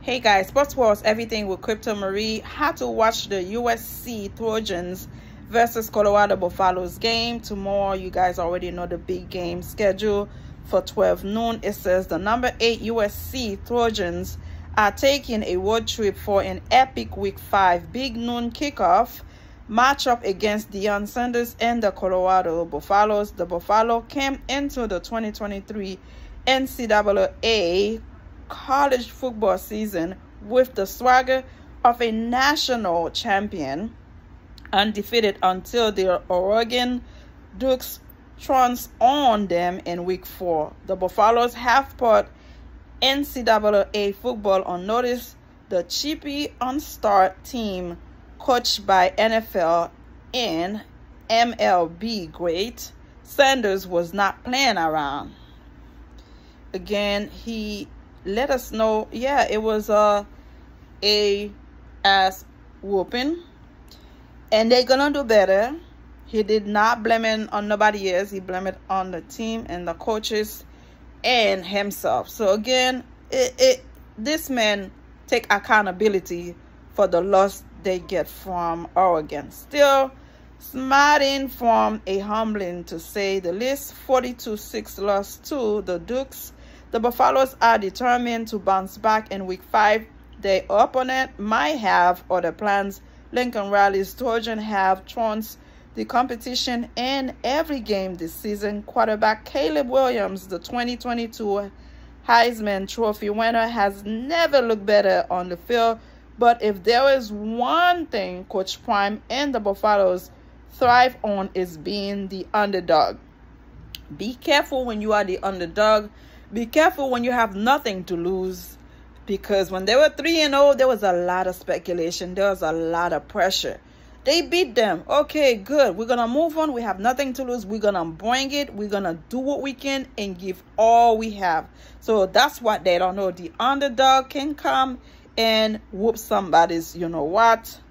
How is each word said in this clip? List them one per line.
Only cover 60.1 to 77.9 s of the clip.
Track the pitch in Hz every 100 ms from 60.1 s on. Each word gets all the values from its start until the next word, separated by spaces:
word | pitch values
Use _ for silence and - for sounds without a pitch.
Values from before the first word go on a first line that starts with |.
| 208 202 - - - - - - -
a | 202 208 208 202 208 202 - - - - 196
ass | 196 190 190 - - - -
whooping, | 196 196 180 143 277 339 - - - - - - - - - - -
and | 220 226
they're | 247 247
gonna | 262 285
do | 285
better. | 254 220 190 190 233 320 - - - - -
He | 220
did | 202 214 202
not | 208 214 240
blame | 220 226 226
it | 220 214
on | 208 208
nobody | 208 214 208 190
else. | 180 202
He | 196
blamed | 185 185 190
it | 190 -
on | 190 185
the | 180
team | - - 226 226 -
and | 175 175
the | 170
coaches | - 220 220 214 214 - - - - - - -
and | 220 247 208 190 175
himself. | 202 202 196 - 120 -
So | - 208
again, | 202 214 254 254 254 - - -
it, | 262 254 -
it, | 254 254 - - - -
this | 220 311 -
man | 254 214 202 190 - - - -
take | 240 -
accountability | 202 - 220 202 180 214 196 - 175 175 175 - - -
for | - 196
the | 175
loss | 185 196 196 - - -
they | 196